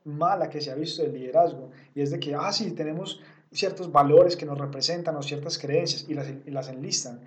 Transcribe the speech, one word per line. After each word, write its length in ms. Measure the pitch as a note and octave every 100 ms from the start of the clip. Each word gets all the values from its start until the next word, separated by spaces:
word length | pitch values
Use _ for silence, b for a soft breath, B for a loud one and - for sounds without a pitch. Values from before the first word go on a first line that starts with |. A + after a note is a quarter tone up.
| D3+
mala 440 | D3 E3+ G3 C#3+
que 120 | D3+
se 100 | C3+
ha 40 | C3+
visto 260 | D#3+ -
del 120 | C#3
liderazgo. 580 | B2+ B2+ D#3 E3+ - - B B
Y 80 | -
es 100 | C#3+
de 80 | -
que, 160 | D3 C#3+
ah, 160 | F3
sí, 200 | G3+ G3+
tenemos 500 | D#3 D3+ D#3+ F#3+ - B B B
ciertos 400 | - F#3+ - E3+
valores 440 | D3 C#3 D3+ F3 F3
que 100 | D3+
nos 120 | C#3+
representan 580 | C#3 C#3 C3 F3 E3+ D3+
o 60 |
ciertas 340 | C#3+ C#3+ E3 -
creencias 480 | C#3 D3+ E3+ - -
y 60 |
las, 140 | D3 C#3
y 220 | C3+ -
las 180 | C#3 C3
enlistan, 520 | C3 D#3+ - B2+ A#2+